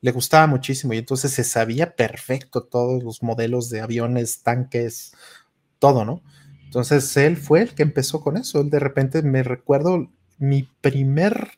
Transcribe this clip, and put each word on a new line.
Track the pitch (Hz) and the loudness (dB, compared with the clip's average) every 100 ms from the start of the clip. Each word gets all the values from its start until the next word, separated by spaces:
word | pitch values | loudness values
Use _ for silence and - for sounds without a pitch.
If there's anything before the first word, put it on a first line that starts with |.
Le | 127 | 0
gustaba | 123 - 156 156 | -2 4 6 6
muchísimo | 131 131 135 131 | 2 -2 -6 -4
y | 110 | -4
entonces | 117 131 139 | -4 -4 -2
se | - | -2
sabía | 117 120 113 120 170 - | -2 0 0 0 -4 0
perfecto | 110 - - 127 - 123 | -2 -2 -8 -8 -4 -8
todos | - 123 120 127 | -4 -2 0 -2
los | 117 113 | -6 -6
modelos | 117 113 113 123 120 | -6 -2 -2 -2 -4
de | 110 | -8
aviones, | 113 117 117 123 113 - | -6 -4 -2 -2 -4 -4
tanques, | - 120 127 120 117 - - _ - - _ _ _ _ | -2 -2 -2 -4 -4 -8 -18 _ -20 -20 _ _ _ _
todo, | 143 131 107 | 4 4 0
¿no? | 90 _ - - - - | -6 _ -20 -20 -20 -8
Entonces | 123 120 147 127 - | -4 2 2 2 2
él | 147 170 | 4 2
fue | - 156 | 2 2
el | 233 | 2
que | - | 0
empezó | 151 143 131 156 | 0 0 -2 -4
con | 147 165 | -4 -4
eso. | 262 151 | -2 -2
Él | 147 | 0
de | 143 | 0
repente, | 139 139 135 160 | 0 0 0 0
me | 151 131 | 0 0
recuerdo, | 123 123 - 139 160 180 - _ _ _ | 0 -4 0 0 2 0 -4 _ _ _
mi | 139 139 131 _ | 0 0 -2 _
primer | 143 131 135 143 196 - - | -2 0 0 2 0 0 -8